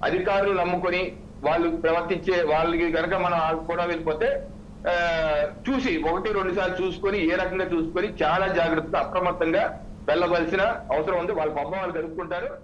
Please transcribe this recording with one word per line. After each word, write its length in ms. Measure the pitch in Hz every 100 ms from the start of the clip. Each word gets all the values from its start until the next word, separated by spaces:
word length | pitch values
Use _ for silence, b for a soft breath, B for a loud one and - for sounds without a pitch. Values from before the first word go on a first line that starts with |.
అధికారులు 560 | 135 180 185 196 196 190
నమ్ముకొని 560 | 175 175 180 175 185 - - -
వాళ్ళు 340 | 143 165 170 160
ప్రవర్తించే 680 | 160 165 165 175 160 180
వాళ్ళకి 480 | 160 156 165 165 170
కనుక 220 | 160 165
మనం 520 | 185 180 170 160 160 160
కూడా 200 | 175 170
వెళ్ళిపోతే, 640 | 170 160 151 226 277 - - - - -
ఆ, 40 | 175 170 165 160 151 147 - -
చూసి 340 | 269 262 165
ఒకటి 300 | 151 175 214
రెండు 200 | 202 185
సార్లు 340 | 185 185 180 185
చూసుకొని, 460 | 165 196 202 160
ఏ 20 | 180
రకంగా 300 | 185 190 185
చూసుకొని, 480 | 170 160 180 208 -
చాలా 240 | 151 175 190
జాగ్రత్తగా 520 | 170 165 160 - 175
అప్రమత్తంగా 840 | 139 185 180 175 165 175 196 - - - -
వెళ్ళవలసిన 540 | 156 175 175 165 190
అవసరం 580 | 202 - - 139 156 180
ఉంది. 120 | 170
వాళ్ళ 220 | 165 156
పాపం 180 | 147 147
వాళ్ళు 260 | 185 185 170
గడుపుకుంటారు 500 | 160 165 170 175 233 587